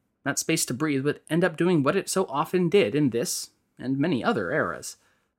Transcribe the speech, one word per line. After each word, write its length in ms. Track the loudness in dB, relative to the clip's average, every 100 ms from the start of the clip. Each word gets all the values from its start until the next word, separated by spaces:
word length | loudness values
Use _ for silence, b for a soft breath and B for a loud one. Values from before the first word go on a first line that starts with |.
| _ _
that 140 | -6 -4
space 260 | -2 -2 -2
to 80 |
breathe 300 | -2 -2 0
would 160 | -2 -4 -2
end 160 | 0
up 140 | 0 2
doing 240 | 2 4
what 140 | 2 0
it 120 | 0
so 160 | -2 -2
often 400 | -2 0 0 4
did 240 | 4 4
in 160 | 2 0
this 400 | 0 -2 -6 -10 _ _ -10
and 200 | -4 0
many 260 | 0 0
other 280 | 0 -2 0
eras, 440 | -2 -2 -4 -12 -16 _ _ _